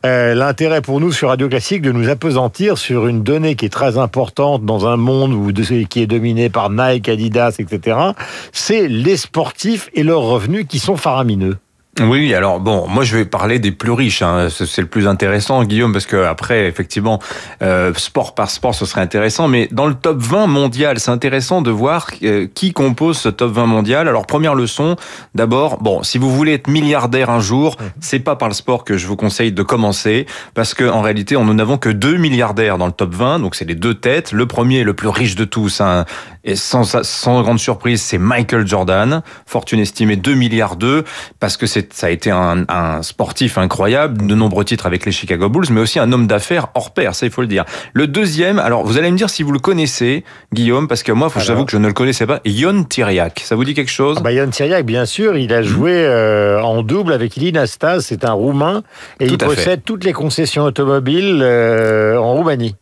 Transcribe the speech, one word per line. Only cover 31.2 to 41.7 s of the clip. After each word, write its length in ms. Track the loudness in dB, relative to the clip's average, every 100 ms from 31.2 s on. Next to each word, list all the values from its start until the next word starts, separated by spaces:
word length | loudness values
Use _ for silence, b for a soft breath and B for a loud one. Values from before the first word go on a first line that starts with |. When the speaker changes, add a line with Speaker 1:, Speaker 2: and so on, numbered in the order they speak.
| 0 2
Speaker 2:
on, 80 |
nous 120 | 4 2
n'avons 220 | 2 0
que 120 | 0
deux 260 | 0 0 2
milliardaires 640 | 2 2 0 2 0 2
dans 100 | -2
le 60 |
top 200 | -2 -4
vingt, 260 | -2 0 0
donc 160 | -2 -6
c'est 100 | -8
les 100 | -4
deux 200 | -4 -2
têtes. 360 | 0 0 0
Le 140 | -2 0
premier, 380 | 0 2 2 0
le 80 |
plus 160 | 0 -2
riche 260 | 0 -2 -2
de 80 |
tous, 380 | -4 -2 -2 0
hein, 240 | 0 0 -2 B B B -6
et 100 | -6
sans, 480 | -2 0 2 0
sans 380 | -2 -4 0 2
grande 180 | 2 0
surprise, 420 | 0 -2 0 -2
c'est 180 | -2 0
Michael 460 | 0 0 0 0 2
Jordan, 560 | 0 2 2 2 0 B B B
fortune 360 | -6 -2 0
estimée 340 | 0 0 0 2
deux 200 | 2 2
milliards 420 | 2 0 -2 -2
deux, 260 | 0 0 -2 B B _
parce 160 | -6 -2
que 80 |
c'est 240 | -2